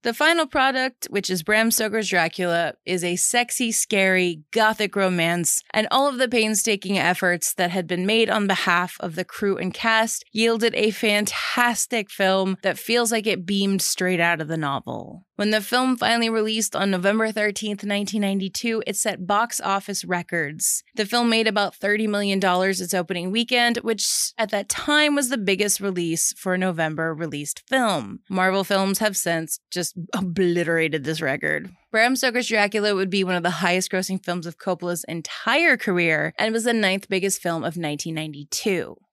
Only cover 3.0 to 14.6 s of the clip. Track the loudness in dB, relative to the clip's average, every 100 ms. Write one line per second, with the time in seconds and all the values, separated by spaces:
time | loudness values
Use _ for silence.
3 | -2 0 0 0 0 -2 -2 -2 0 2
4 | 4 4 2 -2 -4 2 2 2 -2 2
5 | 2 2 2 2 0 -2 _ -2 2 2
6 | 2 2 0 2 2 0 0 -2 0 2
7 | 2 2 0 0 -2 -2 0 0 -2 -2
8 | 0 2 2 2 2 0 2 2 0 -6
9 | -8 -6 -8 -2 0 0 -2 -2 2 2
10 | 2 -2 -6 0 2 4 0 2 0 2
11 | 0 2 0 -4 -4 2 2 2 -2 -4
12 | -4 0 2 4 2 0 -2 -4 0 2
13 | 2 0 0 -2 0 0 2 0 0 0
14 | 0 2 2 0 -2 -4